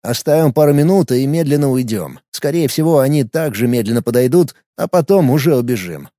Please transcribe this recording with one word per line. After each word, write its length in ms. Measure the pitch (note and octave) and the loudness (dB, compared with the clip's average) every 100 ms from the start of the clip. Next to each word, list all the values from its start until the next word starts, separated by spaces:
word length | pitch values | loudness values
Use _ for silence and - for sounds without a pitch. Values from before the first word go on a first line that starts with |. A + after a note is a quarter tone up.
Оставим 520 | - A#2+ - D3+ D#3 | -6 -6 0 2 2
пару 200 | A2+ D3 | 2 2
минут 380 | C#3+ D#3 F#3+ D#3 | 4 2 2 2
и 140 | B2+ C3+ | 0 0
медленно 440 | E3 D3+ D3 C#3+ | -2 0 0 0
уйдём. 500 | C3 B2 A2 D2+ - _ | -2 -4 -6 -8 -16 _
Скорее 360 | - C#3+ E3+ D3 | -8 -4 -2 -2
всего, 320 | - D#3+ D3+ | 0 2 2
они 240 | C3+ D3+ | 2 0
также 440 | A2+ D#3+ D#3 G2+ A#2+ | -2 -4 -4 -2 -2
медленно 340 | B2 G#2+ A#2 | 0 -2 -2
подойдут, 540 | - B2 B2+ E3+ E3+ - _ - | 0 0 2 2 0 -4 _ -8
а 100 | - | -2
потом 420 | F3+ D3 G3 C#3 | -2 2 2 4
уже 260 | D3 C#3+ C3+ | 2 2 0
убежим. 520 | A#2+ A#2 F2+ D2+ C#2 | 0 -4 -6 -14 -16